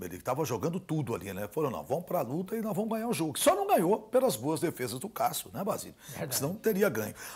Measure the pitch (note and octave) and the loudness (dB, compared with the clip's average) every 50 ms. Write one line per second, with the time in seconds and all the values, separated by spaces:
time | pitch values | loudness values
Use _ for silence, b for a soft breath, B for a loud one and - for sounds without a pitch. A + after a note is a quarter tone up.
0 | F#2+ F2 F#2 F2 - B2 B2+ C#3+ D#3+ - B2 G#2 A#2+ D#3+ E3 F#3+ - - D#3 D#3 | -10 -8 -8 -6 -4 -2 -2 -2 0 -2 -2 -2 -2 -2 -2 -4 -4 -2 -2 -2
1 | C#3 A#2 A2+ F#2 F2+ G2 F#2+ F#2+ G#2 G2+ - D#3+ D#3 C3 G2+ D#2 D2 D2+ C3 E3 | 0 -2 -2 -4 -4 -6 -6 -6 -6 -4 -2 -2 -2 0 -2 -4 -4 -2 -2 -4
2 | F3 - F3+ F3 C3+ A2 C#3 F3 F#3+ F#3 A3 A3+ G#3 A3 F#3 F3 A3 A3+ A3+ A3 | -2 -2 -2 -2 0 -2 -2 -4 -4 -4 -4 -4 -2 -2 -2 -2 -2 -2 -2 -2
3 | A3 A#3+ G#3 C3+ E3 D#3 B2+ - - C#4+ F#4 G4+ G4 G4+ F#4+ C4+ E3+ E3+ G#3+ - | -2 -2 0 0 0 0 0 4 6 6 6 6 4 4 6 6 6 6 4 2
4 | - - - B3+ C4 B3 D3 G#2+ A#2+ D3 D#3+ D3 E3 D#3+ - - B2+ A2 A#2 B2+ | 2 2 2 4 4 4 2 0 0 -2 0 0 0 -2 -2 -2 -4 -4 -4 -6
5 | G3 - - - A2+ A#2 - - - - F#2 C3+ G3 G#3 - - - F#2 - B | -6 -6 -2 0 0 0 0 -2 -6 -6 -6 -4 -2 -2 -2 -2 -6 -10 -14 B
6 | B B C#3 - E3+ C#3+ A#2+ - C3+ D3+ F#3+ - - - G3+ F#3+ G#3 G3 A#2+ G#2+ | B B -8 -8 -4 -4 -2 -2 0 -2 -2 0 2 2 4 6 4 4 4 2
7 | G#2 G#2 - B B B B | -2 -4 -6 B B B B